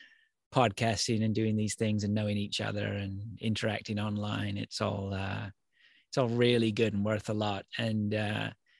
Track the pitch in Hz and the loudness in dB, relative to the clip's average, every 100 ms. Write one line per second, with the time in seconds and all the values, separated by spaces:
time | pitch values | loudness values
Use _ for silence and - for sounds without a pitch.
0 | - _ _ _ _ 135 113 - 113 104 | -20 _ _ _ _ 4 4 4 0 0
1 | - 107 110 107 107 107 107 - 110 107 | 0 2 2 2 2 2 0 0 0 0
2 | 101 107 104 101 101 - 107 101 104 101 | 0 0 0 -2 -2 -4 -4 -2 -2 -4
3 | 98 98 110 92 113 104 110 107 - 104 | -4 -6 -10 -4 -2 0 0 -2 -4 -2
4 | 104 104 104 104 104 101 107 - 104 101 | -2 -2 -2 -2 -2 -4 -6 -2 -2 -2
5 | 98 95 95 104 104 - _ _ - _ | -4 -4 -4 -4 -8 -12 _ _ -20 _
6 | _ - 120 120 120 120 113 107 110 101 | _ 0 2 4 6 6 4 2 2 2
7 | 104 107 - 107 104 98 - - 113 110 | 0 0 -2 -2 -2 -2 -6 -4 -2 0
8 | 104 107 104 107 110 - _ _ | 0 0 0 -2 -4 -8 _ _